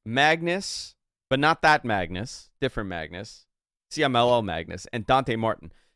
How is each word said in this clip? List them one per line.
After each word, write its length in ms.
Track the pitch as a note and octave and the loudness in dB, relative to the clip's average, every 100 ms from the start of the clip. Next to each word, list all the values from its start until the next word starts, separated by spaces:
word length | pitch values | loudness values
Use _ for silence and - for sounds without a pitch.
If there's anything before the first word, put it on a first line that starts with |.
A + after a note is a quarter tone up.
| G#2+ | -4
Magnus, 920 | B2 D3+ E3 E3+ F#3 - - - _ _ _ - | 2 4 4 0 -4 -6 -10 -12 _ _ _ -4
but 100 | C3+ | 2
not 220 | D3 E3 | 2 4
that 220 | D#3+ D3+ | 4 4
Magnus, 680 | A#2 G2+ F2 F2+ A#2+ - - - | 2 -2 -2 -6 -8 -12 -18 -6
different 280 | C3 - G2+ | -6 -4 -8
Magnus, 560 | F2 D#2 E2+ A2 - _ _ _ _ - | -8 -8 -12 -14 -18 _ _ _ _ -10
C 120 | D#3 | -2
M 120 | C#3+ A#2+ | 2 4
L 180 | B2 | 4
L 80 | A#2+ | 4
Magnus, 460 | G2+ D#2+ F2 F2 - | 0 -6 -8 -12 -10
and 120 | A#2+ G#2 | -6 2
Dante 300 | C3 C3 A2+ | 2 2 -2
Martin. 360 | A2+ - F2 - _ | -2 -4 -10 -20 _